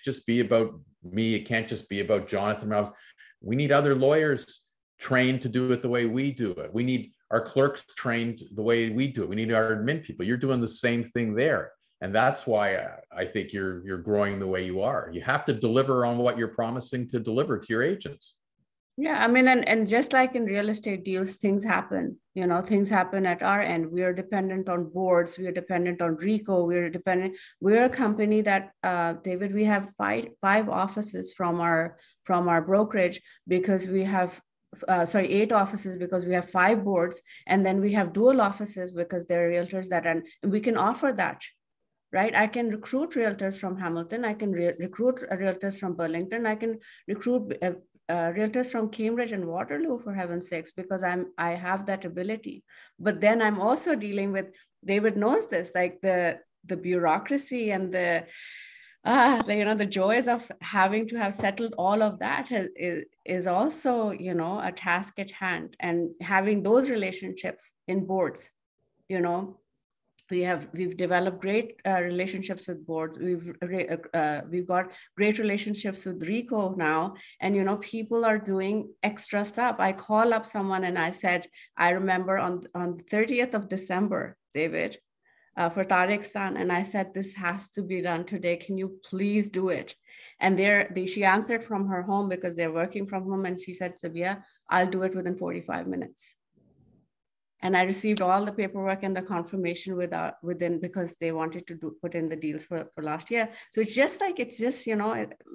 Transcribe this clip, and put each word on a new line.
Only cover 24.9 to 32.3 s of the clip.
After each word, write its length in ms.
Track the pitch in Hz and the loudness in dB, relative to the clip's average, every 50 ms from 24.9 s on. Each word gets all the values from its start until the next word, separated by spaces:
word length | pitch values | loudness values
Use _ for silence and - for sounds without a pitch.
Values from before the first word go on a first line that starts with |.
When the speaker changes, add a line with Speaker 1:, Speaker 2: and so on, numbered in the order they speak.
| 165 185 190 185 180 175 170 170 - | -2 0 2 4 6 4 4 2 -2
Speaker 2:
we 80 | 180 185 | -6 -6
are 60 | 180 | -4
dependent 500 | 185 180 175 - 185 170 175 180 175 175 | -4 -4 -2 -2 0 0 0 0 0 0
on 140 | 175 165 160 | 0 0 0
rico, 480 | 156 175 208 220 214 214 202 190 180 175 | 0 0 0 0 0 2 2 2 2 4
we 140 | 170 175 | 4 2
are 120 | 175 175 165 | 2 0 0
dependent, 480 | 170 175 - 190 185 180 185 190 185 - - - - _ | -4 -2 0 0 2 2 0 -2 -6 -10 -16 -20 -8 _
we're 220 | 175 196 214 233 247 | 4 6 6 8 6
a 60 | 254 | 6
company 520 | 247 254 247 214 208 220 208 214 214 214 | 4 2 2 2 2 2 2 4 4 4
that, 300 | 214 208 196 190 190 - - _ | 4 4 2 2 0 -4 -8 _
uh, 320 | - 185 180 175 170 170 165 165 | -2 0 2 2 0 0 -2 -4
David, 320 | - 185 180 185 202 196 196 | -4 -6 -4 -2 -2 -2 0
we 120 | 208 214 | 2 4
have 280 | 214 208 196 196 - - | 4 4 2 0 -4 -4
five, 360 | - 202 196 214 233 226 - - _ | -2 0 0 0 0 -2 -6 -8 _
five 260 | 196 196 202 220 214 | 2 4 4 4 4
offices 640 | - - 185 190 196 - 214 214 208 190 185 185 - | 2 0 0 0 -2 -2 -6 -6 -6 -8 -8 -10 -8
from 300 | - - 180 170 170 170 | -6 -4 -2 0 0 2
our, 380 | 170 170 165 160 165 170 - - _ _ _ _ _ | 2 2 2 2 2 -2 -6 -14 _ _ _ _ _
from 260 | - | 0